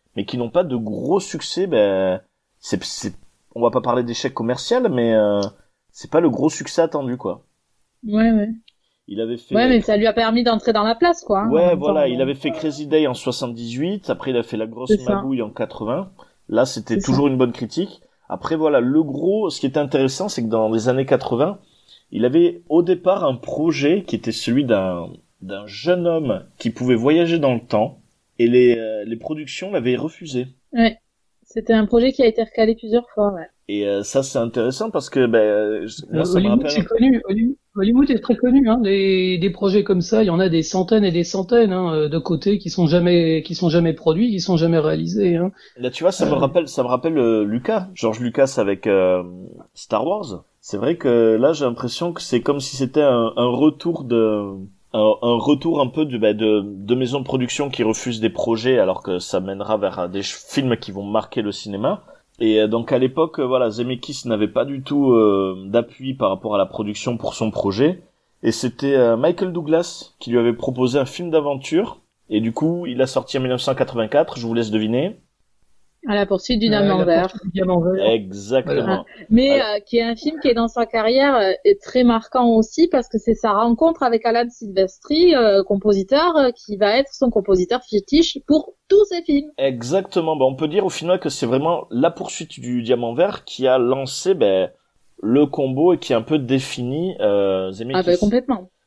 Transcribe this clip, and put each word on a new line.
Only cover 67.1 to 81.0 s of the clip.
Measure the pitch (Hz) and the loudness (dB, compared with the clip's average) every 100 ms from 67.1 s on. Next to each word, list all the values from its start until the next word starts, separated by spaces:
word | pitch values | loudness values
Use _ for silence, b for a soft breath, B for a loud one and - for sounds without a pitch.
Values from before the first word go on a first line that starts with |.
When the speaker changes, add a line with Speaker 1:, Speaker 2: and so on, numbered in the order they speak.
| 117 | -6
Speaker 1:
pour | 107 | -6
son | - 113 | -4 -4
projet. | - 98 98 151 180 _ _ _ _ | -2 -2 2 0 0 _ _ _ _
Et | - | -4
c'était, | - 127 - 139 135 | -2 -6 -4 0 4
euh, | 117 117 | 4 2
Michael | 156 175 185 | 0 0 -4
Douglas | 170 151 165 170 - - _ | -4 -2 -2 -2 -12 -20 _
qui | 120 | -2
lui | 120 | 2
avait | 117 | 2
proposé | 117 135 123 127 139 | 0 -6 -2 0 0
un | 131 | -2
film | - 175 | -6 -2
d'aventure. | 156 143 135 - 160 233 - _ _ - | 0 0 -6 -2 -2 -2 -10 _ _ -4
Et | 107 | -2
du | 113 | -2
coup, | - 160 175 160 | -2 -2 -2 -6
il | 123 | -2
a | 131 | -2
sorti | 135 - 139 | -2 -4 -4
en | |
mille | 127 | -2
neuf | 123 | -2
cent | - 131 | -2 -2
quatre-vingt-quatre, | 123 117 110 143 160 127 | -2 -2 0 0 0 -4
je | 113 | -4
vous | |
laisse | 117 107 | -2 0
deviner. | 107 107 123 180 - _ _ _ _ _ _ _ _ 269 | -2 0 -2 -2 -8 _ _ _ _ _ _ _ _ -4
Speaker 2:
À | |
la | 208 | -2
poursuite | 196 190 - 226 | 0 -2 -2 0
du | 226 | 2
Speaker 3:
Euh, | |
Speaker 2:
diamant | 208 202 185 | 2 2 2
Speaker 3:
La | |
Speaker 2:
vert. | 175 165 | 2 2
Speaker 3:
poursuite | 185 - 190 | 0 -6 -8
du | |
diamant | 185 185 175 | -2 0 2
vert. | 175 190 107 | 0 0 2
Speaker 1:
Exactement. | 113 95 101 101 131 143 139 | 0 -2 -12 -2 -2 0 -2
Speaker 3:
Voilà. | 147 190 - | 0 -4 -6
Speaker 2:
Ah. | - - | -14 2
Mais, | 226 269 277 | 4 4 2
Speaker 1:
Alors | 220 | 0
Speaker 2:
euh, | 208 | -4
qui | - 233 | -2 0
est | |
un | 233 | 0
film | 226 294 311 | -2 -6 -2
qui | 277 | 0
est | |
dans | 233 233 | 2 0
sa | 240 226 | -2 -2
carrière, | 233 | 0